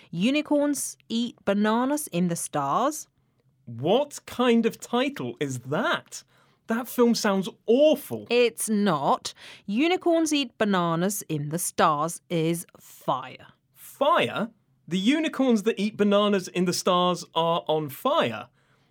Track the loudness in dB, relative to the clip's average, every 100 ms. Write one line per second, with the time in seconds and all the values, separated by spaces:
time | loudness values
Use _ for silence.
0 | -12 -2 0 0 0 2 2 -2 -6 -12
1 | -6 -4 -4 -6 -2 0 2 2 0 -2
2 | -4 -2 -2 -2 -6 -4 -2 0 -2 -4
3 | -12 _ _ _ _ _ -16 -6 0 2
4 | 0 -8 -10 0 2 4 2 -2 -4 -2
5 | -2 -4 -8 -6 -6 -6 -4 -2 -2 -4
6 | -6 -20 -20 _ _ _ -6 -4 -2 2
7 | 2 2 0 0 -2 -4 2 4 6 4
8 | -2 -10 -2 2 2 0 -2 0 2 2
9 | 2 0 -4 -16 -20 -16 -6 0 0 2
10 | 2 2 2 0 -2 -2 0 2 2 0
11 | -2 -4 -6 -6 -4 -6 -4 0 2 2
12 | -2 -6 -6 -2 0 -2 -6 -20 -20 -12
13 | -6 -6 -6 -16 -20 _ _ _ -12 -2
14 | 2 2 2 -2 -6 -8 _ _ -6 -2
15 | 2 2 0 0 2 2 2 -2 -2 0
16 | 2 4 4 0 -2 -2 0 0 2 2
17 | 2 -2 -4 -2 0 0 0 -2 -4 -4
18 | -2 0 0 -2 -12 _ _ _ _